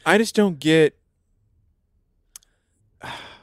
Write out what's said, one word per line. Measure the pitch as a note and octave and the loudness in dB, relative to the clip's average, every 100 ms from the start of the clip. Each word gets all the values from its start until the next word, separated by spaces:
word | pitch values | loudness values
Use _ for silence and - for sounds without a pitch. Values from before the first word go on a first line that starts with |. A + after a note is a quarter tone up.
I | D#3 G3+ | 0 0
just | A3 | 0
don't | - G3+ D3+ | 0 -2 -2
get, | D3 D#3+ D3+ - _ _ _ _ _ _ _ _ _ _ _ _ _ - _ _ _ _ _ _ | 0 2 2 -2 _ _ _ _ _ _ _ _ _ _ _ _ _ -20 _ _ _ _ _ _
<sighs> | - - - - | -20 -18 -20 -20